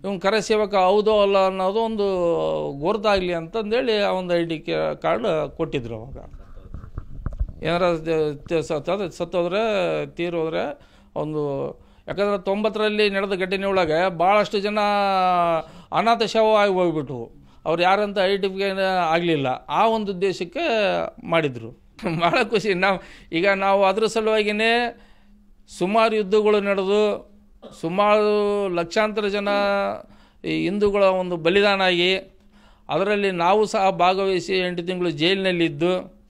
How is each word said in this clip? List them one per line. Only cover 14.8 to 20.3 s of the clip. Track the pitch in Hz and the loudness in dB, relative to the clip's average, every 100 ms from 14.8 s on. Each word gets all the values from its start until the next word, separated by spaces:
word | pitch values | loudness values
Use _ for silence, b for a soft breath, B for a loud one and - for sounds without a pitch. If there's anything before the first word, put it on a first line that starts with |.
| 208 202 196 190 185 180 170 165 B B B | 0 2 2 2 2 2 2 0 B B B
ಅನಾಥ | 160 214 233 | 0 2 2
ಶವ | 214 226 220 214 | 2 2 4 4
ಆಗಿ | 202 | 4
ಹೋಗ್ಬಿಟ್ವು. | 185 180 156 135 127 117 - b b | 2 0 0 -6 -10 -12 -16 b b
ಅವ್ರು | - 165 | -2 2
ಯಾರಂತ | 180 196 208 202 | 2 2 0 0
ಐಡೆಂಟಿಫೈ | 185 196 196 190 196 190 | 0 0 -2 -2 -4 0
ಆಗಲಿಲ್ಲ. | 190 185 165 165 175 156 131 127 - | 0 0 2 2 2 0 0 -4 -4
ಆ | 151 220 | 0 2
ಒಂದು | 226 202 | 2 -2
ಉದ್ದೇಶಕ್ಕೆ | 180 196 | -2 -2